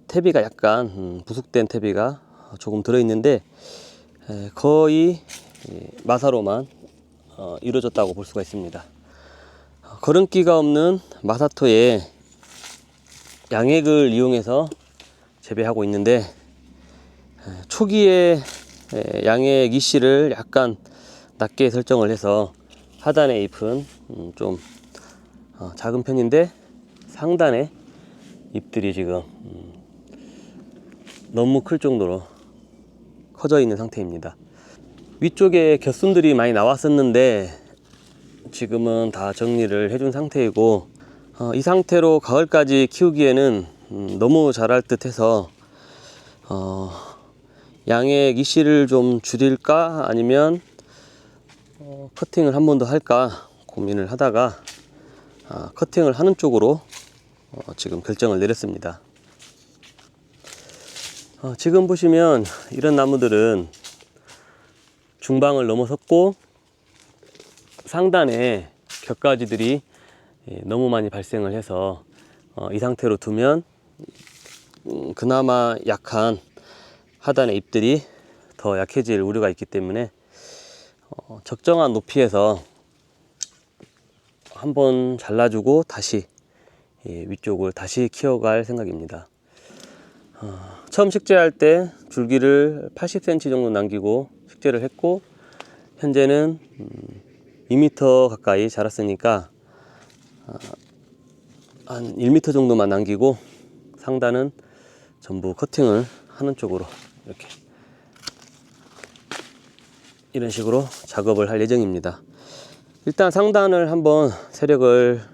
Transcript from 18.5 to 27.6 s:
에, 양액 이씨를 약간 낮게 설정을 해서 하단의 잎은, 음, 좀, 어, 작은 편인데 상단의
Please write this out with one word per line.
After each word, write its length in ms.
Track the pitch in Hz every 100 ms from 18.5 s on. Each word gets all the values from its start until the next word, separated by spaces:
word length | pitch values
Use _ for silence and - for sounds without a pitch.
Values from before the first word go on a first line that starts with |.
| - - - -
에, 320 | - - - 110
양액 480 | 117 135 135 123
이씨를 600 | 127 - 143 127 139 151 117
약간 380 | - 135 123 107 - - - - - _
낮게 320 | 107 - 131
설정을 420 | 123 120 123 107
해서 400 | 110 101 104 98 - _ - _ -
하단의 420 | 151 147 139 113 101
잎은, 400 | - 110 131 143 - -
음, 240 | - 85 -
좀, 240 | 101 90 - - - - - - _ - _ -
어, 140 | 92 -
작은 260 | 113 123
편인데 480 | 123 131 117 147 175 - _ - _ _ -
상단의 600 | - 156 175 156 120